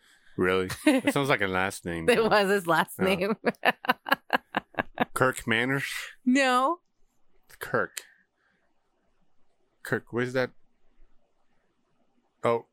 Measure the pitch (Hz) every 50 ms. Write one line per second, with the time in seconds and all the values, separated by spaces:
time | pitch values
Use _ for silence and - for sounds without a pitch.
0 | _ _ _ _ _ - - - 92 90 92 95 92 92 - - - 311 262 262
1 | - 285 - 143 139 135 139 101 101 95 92 92 190 196 - - - 175 170 170
2 | 165 202 240 226 226 220 190 214 202 185 202 202 170 170 160 160 185 - - -
3 | 185 190 196 165 190 202 220 - - 175 - _ - - - _ - - - -
4 | _ - - - _ - - - - _ - - - _ - - - - - -
5 | 123 - - - 131 131 127 - - 120 113 113 120 131 135 139 - - - -
6 | - - - - _ 254 254 285 269 254 247 247 262 294 349 - _ _ _ _
7 | - _ _ _ _ _ _ _ _ - - - - - - 117 92 - - -
8 | - - _ _ _ _ _ _ _ _ _ _ _ _ _ _ _ _ _ _
9 | _ _ _ _ _ _ _ - - _ _ _ _ _ _ _ - - 123 110
10 | - - - 117 123 127 123 131 127 120 - - - _ _ _ _ - _ -
11 | - - - - _ _ _ _ _ _ _ _ _ _ _ _ _ _ _ _
12 | _ _ _ _ _ _ _ _ - 120 117 117 - _